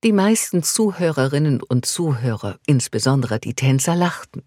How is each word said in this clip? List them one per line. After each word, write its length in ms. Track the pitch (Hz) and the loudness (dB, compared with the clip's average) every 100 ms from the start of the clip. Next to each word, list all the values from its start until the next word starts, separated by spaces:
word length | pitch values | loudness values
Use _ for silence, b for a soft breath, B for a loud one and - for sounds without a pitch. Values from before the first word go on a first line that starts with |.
Die 100 | 233 | 4
meisten 500 | 208 196 220 - 180 | 4 4 2 0 -2
Zuhörerinnen 960 | 160 - 220 180 175 151 131 143 151 131 | -2 0 -2 0 -2 0 0 2 2 0
und 240 | - 127 - | 0 -2 -2
Zuhörer, 720 | - 165 127 123 110 101 95 - | -4 -2 0 -2 -2 -6 -8 0
insbesondere 720 | 139 - 110 131 135 120 113 | 0 0 -2 2 2 0 -4
die 160 | - 120 | -4 -2
Tänzer, 400 | 135 135 151 170 | 0 2 2 0
lachten. 480 | 175 - - - | 0 -4 -14 -18